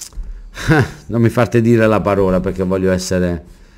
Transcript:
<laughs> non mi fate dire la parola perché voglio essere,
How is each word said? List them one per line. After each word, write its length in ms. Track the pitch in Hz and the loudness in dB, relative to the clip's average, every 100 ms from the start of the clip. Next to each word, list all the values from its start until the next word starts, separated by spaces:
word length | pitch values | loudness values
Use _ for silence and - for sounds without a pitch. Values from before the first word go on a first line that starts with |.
| - - - - - - - | -18 -14 -12 -14 -16 -8 0
<laughs> 380 | 160 120 - - | 2 2 -4 -6
non 160 | 113 | 0
mi 80 | 117 | 2
fate 320 | 117 117 120 | 2 0 2
dire 240 | 117 117 110 | 4 4 4
la 160 | 107 | 2
parola 380 | 101 98 95 92 | 0 0 2 0
perché 240 | 92 92 | -2 -4
voglio 280 | 92 95 95 | -2 -2 0
essere, 520 | 92 90 92 90 85 - - - | -2 -2 -2 -2 -4 -8 -20 -20